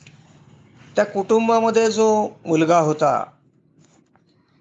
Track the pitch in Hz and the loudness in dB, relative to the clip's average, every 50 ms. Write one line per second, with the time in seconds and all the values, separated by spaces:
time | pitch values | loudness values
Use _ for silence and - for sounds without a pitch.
0 | - - - - _ _ - - - _ - - - _ _ - - - - - | -20 -20 -20 -20 _ _ -20 -20 -20 _ -20 -20 -20 _ _ -20 -20 -8 -4 -4
1 | 208 208 - 202 190 190 220 226 226 226 233 226 226 226 220 220 226 220 214 214 | -4 -2 -4 -6 -2 0 0 0 2 2 0 0 0 0 0 0 0 0 0 0
2 | 220 220 214 214 208 208 - - - - 160 160 165 160 170 175 160 151 151 151 | 2 2 2 0 -2 -4 -8 -12 -6 -2 -2 0 2 2 2 2 2 0 0 0
3 | 156 147 127 107 - - - _ _ _ _ _ _ _ _ _ _ _ _ _ | 0 0 0 -2 -4 -8 -14 _ _ _ _ _ _ _ _ _ _ _ _ _
4 | _ _ _ _ _ _ _ _ _ _ _ _ | _ _ _ _ _ _ _ _ _ _ _ _